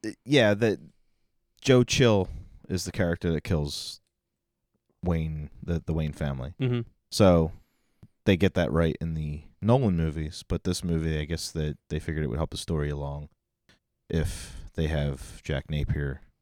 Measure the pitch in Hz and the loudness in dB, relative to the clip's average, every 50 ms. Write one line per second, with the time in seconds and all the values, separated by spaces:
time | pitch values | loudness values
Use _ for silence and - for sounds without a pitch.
0 | - 107 - _ _ 117 143 139 117 104 104 101 117 110 95 60 71 - _ _ | -10 -10 -12 _ _ 4 4 6 6 6 4 4 2 2 0 -2 -6 -20 _ _
1 | _ _ _ _ _ _ _ _ _ _ _ _ - 135 127 123 123 - - - | _ _ _ _ _ _ _ _ _ _ _ _ 2 4 6 6 6 4 2 4
2 | 131 117 107 98 90 - - - - - - - - - 92 87 - 95 - - | 4 6 6 4 2 -2 -6 -14 -14 -16 -20 -20 -8 -6 -6 -4 -4 -6 -2 -2
3 | 95 85 85 - - 87 82 76 - - 95 78 73 73 - - - - - - | 0 0 0 0 0 -2 -2 -2 -2 -2 -2 -2 -2 -4 -6 -10 -10 -12 -14 -16
4 | _ _ _ _ _ _ _ _ _ _ _ _ _ _ _ _ _ _ _ _ | _ _ _ _ _ _ _ _ _ _ _ _ _ _ _ _ _ _ _ _
5 | - 90 85 82 80 80 78 76 76 73 - - - 82 85 80 - - 80 80 | -4 -2 -2 0 -2 -4 -6 -8 -10 -12 -14 -14 -4 -4 -4 -2 -2 -2 -2 -2
6 | 78 76 71 - 78 71 69 65 62 76 - - 135 123 123 120 113 - _ _ | -2 -4 -4 -4 -4 -4 -4 -6 -8 -10 -6 -4 -2 -2 -2 -2 -4 -8 _ _
7 | _ _ - - 104 92 90 85 80 80 - - _ _ _ _ _ _ _ _ | _ _ 2 6 8 8 8 8 4 2 -4 -12 _ _ _ _ _ _ _ _
8 | - - _ _ _ 107 98 80 98 92 - 92 85 57 60 82 85 82 - - | -20 -20 _ _ _ 2 4 6 4 2 4 2 0 2 2 2 2 2 0 -2
9 | 80 82 80 80 76 73 73 76 - - _ _ - 107 120 139 131 104 90 82 | -6 -6 -4 -4 -4 -6 -8 -8 -12 -18 _ _ 2 2 4 4 4 2 2 2
10 | 80 80 73 80 78 78 - - - _ 92 80 _ 92 87 - - 87 85 82 | 0 0 -2 -4 -6 -6 -8 -12 -8 _ -6 -2 _ -2 -2 -2 -2 -2 -2 0
11 | 80 80 78 76 76 73 85 80 - - - 80 78 76 71 - _ _ 78 78 | 0 0 -2 -2 -2 -4 -6 -6 -6 -8 -4 -4 -4 -4 -4 -8 _ _ -6 -4
12 | - - 76 78 78 65 57 73 80 - - - - - 82 76 73 73 73 71 | -4 -4 -4 -4 -4 -2 -2 -4 -4 -4 -6 -10 -6 -4 -2 -2 -2 -4 -4 -6
13 | 71 71 71 73 73 - _ _ _ _ _ _ _ _ _ _ _ _ _ _ | -6 -8 -8 -10 -12 -14 _ _ _ _ _ _ _ _ _ _ _ _ _ _
14 | _ _ - 82 76 87 - - - - - - - - _ - 80 76 78 73 | _ _ -2 0 0 -2 -4 -8 -14 -14 -14 -16 -16 -12 _ -4 -2 -2 0 -2
15 | 71 71 67 65 - - - - _ - 73 67 - - 76 73 71 - - 73 | -2 -2 -4 -6 -12 -18 -18 -14 _ -6 -6 -6 -4 -4 -4 -4 -2 -2 -2 -2
16 | 71 69 67 - - _ _ _ | -2 -4 -6 -8 -14 _ _ _